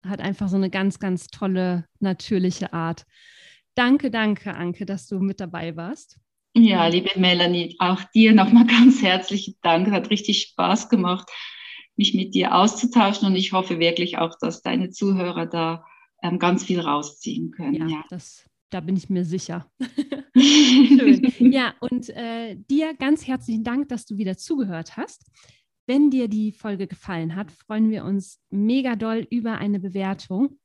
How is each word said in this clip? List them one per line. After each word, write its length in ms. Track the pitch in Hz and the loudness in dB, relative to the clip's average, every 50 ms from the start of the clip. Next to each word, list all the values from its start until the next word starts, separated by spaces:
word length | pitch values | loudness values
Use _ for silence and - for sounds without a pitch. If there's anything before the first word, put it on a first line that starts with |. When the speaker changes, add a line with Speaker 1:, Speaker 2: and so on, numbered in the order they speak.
| _ | _
Speaker 1:
hat 160 | 185 202 - | -10 -10 -8
einfach 280 | - 185 196 - 208 190 | -6 -8 -6 -6 -6 -4
so 80 | 180 | -2
eine 140 | 196 190 185 | -2 -2 -2
ganz, 280 | - 190 190 196 185 - | -2 -2 -2 -2 -4 -4
ganz 300 | - 190 185 170 - - | -6 -6 -6 -6 -8 -14
tolle, 580 | - - 214 190 185 185 185 180 180 175 165 _ _ _ | -14 -8 -6 -4 -4 -2 -2 -2 -4 -6 -8 _ _ _
natürliche 720 | - 196 185 - - - 220 190 180 180 170 - 196 175 - | -4 -4 -4 -6 -6 -4 -2 -2 -2 -2 -4 -6 -10 -8 -8
Art. 320 | 165 165 165 170 - _ _ _ _ _ - _ _ - - _ _ _ _ _ | -8 -6 -6 -8 -10 _ _ _ _ _ -20 _ _ -20 -20 _ _ _ _ _
Danke, 360 | - 247 240 269 294 - 262 | -2 0 2 2 0 0 -4
danke, 440 | 208 226 220 214 208 - - 208 - | -4 -2 -2 -2 -2 -4 -6 -12 -10
Anke, 320 | - 170 175 180 - 208 | -8 -8 -8 -8 -8 -10
dass 200 | 185 196 190 - | -10 -10 -10 -10
du 120 | - 202 190 | -10 -6 -4
mit 220 | 190 196 196 - | -4 -4 -4 -6
dabei 360 | 202 170 175 170 165 165 160 | -12 -12 -10 -10 -10 -10 -10
warst. 420 | 160 165 180 285 - - _ _ _ _ _ _ _ _ _ _ | -12 -12 -12 -14 -14 -16 _ _ _ _ _ _ _ _ _ _
Speaker 2:
Ja, 320 | 226 233 214 196 180 170 165 | 6 6 6 6 4 2 2
liebe 220 | 170 180 180 - - | 2 0 -2 -2 -2
Melanie, 600 | 190 185 180 180 175 175 175 175 175 170 170 - - | 0 2 2 2 2 2 0 0 -2 -4 -6 -4 -4
auch 240 | 185 180 190 - - - _ | -2 -2 0 -2 -4 -2 _
dir 180 | 220 220 220 214 | 6 6 8 8
nochmal 340 | 202 190 214 233 233 233 | 6 6 8 8 8 8
<laughs> 0 | |
ganz 360 | 233 233 233 240 262 262 - - | 8 6 8 8 8 8 6 2
herzlichen 540 | 190 185 185 185 - 202 202 - - - _ _ | 0 0 0 -2 -4 -6 -6 -8 -8 -16 _ _
Dank. 280 | 175 165 170 185 214 | 0 2 2 2 0
Hat 200 | 202 185 - - | 0 -2 -2 -2
richtig 320 | 208 196 - - 202 - - | -4 -4 -2 -2 -4 -4 -4
Spaß 460 | - _ - 180 180 190 226 - - | -6 _ -4 0 0 0 -2 0 0
gemacht, 420 | - 202 180 175 180 185 - - - - - - - - - - - - - _ _ | 0 0 2 0 -2 -4 -6 -14 -18 -18 -18 -18 -18 -20 -20 -20 -20 -20 -20 _ _
mich 180 | - 208 - - | -2 -2 0 0
mit 200 | 196 185 190 - | -2 -4 -2 -2
dir 200 | 190 180 - - | -2 0 2 2
auszutauschen 760 | 180 190 220 - - - 247 - 240 208 196 202 - - 196 | 2 2 2 0 -2 -6 0 2 2 2 2 0 -2 0 0
und 80 | 190 | 0
ich 160 | 185 190 - 196 | 0 -2 -2 -2
hoffe 260 | 185 190 - 180 165 | -4 -4 -4 -4 0
wirklich 400 | 165 170 170 170 175 180 175 - | 0 0 0 -2 -6 -6 -4 -4
auch, 180 | 170 170 - _ | -4 -4 -6 _
dass 220 | - 170 170 - _ | -8 -8 -8 -8 _
deine 280 | 185 180 - 185 185 | -4 -4 -4 -4 -4
Zuhörer 560 | 185 - 202 196 196 185 180 175 175 170 170 | -6 -4 -2 -2 0 -2 -2 -4 -6 -6 -8
da, 380 | 170 170 170 165 165 165 165 - - - _ _ _ _ _ - | -6 -6 -6 -6 -6 -6 -8 -12 -20 -20 _ _ _ _ _ -6
ähm, 160 | 175 175 180 | -6 -4 0
ganz 260 | - 175 180 185 - | 0 0 0 0 -2
viel 160 | - 185 170 | -4 -4 -4
rausziehen 680 | 165 156 143 147 147 - - _ - 160 - 160 165 165 | -2 -4 -4 -4 -6 -8 -16 _ -12 -10 -8 -8 -8 -10
können. 240 | - - 170 139 143 | -10 -10 -8 -6 -6
Speaker 1:
Ja, 140 | 156 160 160 | -4 -4 -6
Speaker 2:
Ja. 160 | 156 151 156 _ | -8 -8 -12 _
Speaker 1:
das, 360 | 180 175 - - - _ _ _ _ _ _ _ | -18 -18 -18 -20 -20 _ _ _ _ _ _ _
da 100 | - 185 | -12 -12
bin 160 | 156 165 190 | -6 -6 -6
ich 140 | 190 - - | -6 -4 -4
mir 140 | 196 180 180 | -4 -4 -4
sicher. 460 | 160 170 190 - - 165 175 156 _ _ _ | -4 -6 -8 -8 -10 -12 -12 -14 _ _ _
<laughs> 400 | 262 240 - - 294 - - 277 - _ _ | -12 -10 -8 -8 -8 -8 -10 -14 -14 _ _
Speaker 2:
<laughs> 60 | 247 | 6
Speaker 1:
Schön. 1120 | 269 285 294 302 294 254 247 269 269 226 269 247 254 285 262 - - 254 - - 240 262 262 | 6 8 8 6 6 8 8 8 8 8 8 8 8 8 6 6 6 0 2 6 6 6 6
Ja, 220 | 269 254 226 - _ | 4 0 -2 -4 _
und, 280 | - 247 247 247 247 - | -8 -6 -6 -6 -8 -10
äh, 460 | - - 240 226 226 233 233 226 196 170 208 _ | -12 -10 -10 -8 -8 -8 -10 -10 -12 -16 -6 _
dir 240 | 269 294 311 320 311 | -2 0 0 -2 -4
ganz 320 | - 262 269 302 311 - | -4 0 0 0 0 0
herzlichen 380 | - 262 254 - - 226 220 220 | -6 -6 -6 -4 -4 -4 -4 -4
Dank, 240 | 240 233 262 285 285 | -2 -4 -4 -4 -4
dass 180 | 254 233 - | -8 -10 -10
du 100 | _ 214 | _ -6
wieder 200 | 196 220 185 185 | -6 -4 -4 -6
zugehört 600 | - - - 330 277 247 196 180 160 165 - - | -8 -6 -6 -4 -4 -4 -4 -6 -8 -10 -12 -10
hast. 300 | - 277 466 - _ _ _ _ _ _ _ _ _ _ _ _ _ _ | -12 -12 -12 -12 _ _ _ _ _ _ _ _ _ _ _ _ _ _
Wenn 240 | - 247 277 294 294 | -2 0 2 4 4
dir 180 | 262 262 240 220 | 2 0 -2 -2
die 240 | 208 214 214 214 - | -2 -2 -4 -4 -6
Folge 340 | _ _ 220 202 185 196 | _ _ -10 -8 -8 -8
gefallen 480 | - - _ _ - 185 165 160 165 165 | -10 -10 _ _ -10 -8 -6 -6 -6 -8
hat, 160 | 185 208 160 | -8 -12 -12
freuen 400 | - _ _ _ 220 214 220 220 | -16 _ _ _ -4 -2 0 0
wir 140 | 220 202 - | -2 -4 -6
uns 360 | - 196 196 185 - - _ _ _ | -4 -6 -6 -6 -8 -20 _ _ _
mega 440 | - 202 208 220 240 269 262 254 233 | -6 -2 -2 0 0 0 -2 -2 -4
doll 300 | 208 220 226 226 226 - - | -4 -4 -4 -4 -6 -6 -4
über 280 | - 240 220 226 220 - | -6 -6 -4 -4 -6 -6
eine 220 | - 208 202 202 | -4 -4 -4 -4
Bewertung. 760 | 175 196 180 196 190 190 196 - - - 185 190 269 277 - _ | -6 -8 -8 -6 -6 -6 -6 -8 -10 -8 -4 -4 -4 -4 -4 _